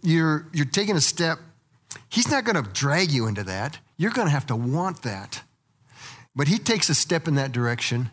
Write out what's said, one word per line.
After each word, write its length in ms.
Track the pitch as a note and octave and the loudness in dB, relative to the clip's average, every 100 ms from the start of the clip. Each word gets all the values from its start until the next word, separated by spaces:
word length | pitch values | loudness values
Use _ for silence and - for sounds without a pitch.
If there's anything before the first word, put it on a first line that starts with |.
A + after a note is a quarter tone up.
you're, 460 | E3+ E3 D#3+ D3+ - | 2 4 4 0 -2
you're 140 | D3+ C#3+ | -4 0
taking 300 | F#3+ G#3 E3+ | 0 2 2
a 40 | |
step. 380 | - - E3 E3 - - _ _ - - - | 2 0 -2 -2 -10 -20 _ _ -14 -14 -4
He's 200 | A3+ A#3+ | 0 2
not 140 | C#4 | 2
gonna 200 | A#3 F3 | 2 0
drag 500 | G#2 - C#3 E3 F3 | 0 -2 0 2 2
you 160 | C3 A2 | 2 0
into 160 | G#2 | -2
that. 340 | F#2+ F#2 C#3 - _ - | -4 -4 -6 -8 _ -2
You're 140 | G#3 | -2
gonna 200 | B3 E3+ | 2 2
have 160 | C#3+ - | 2 0
to 100 | A2+ | -2
want 460 | B2 D#3+ F#3 - | 0 0 -2 -4
that. 400 | A#2 G2 G2+ - - _ _ _ _ - - - - | -8 -8 -10 -14 -16 _ _ _ _ -20 -20 -20 -10
But 140 | C3 C#3+ | -2 0
he 100 | A3 | 2
takes 300 | - A3 - | 2 2 2
a 40 | |
step 340 | C#3 - E3 E3 | 2 2 0 2
in 80 | C#3 | 0
that 160 | C3+ | 0
direction, 580 | A#2+ A#2+ A#2+ - A#2+ A#2+ | 0 0 0 -2 -2 -4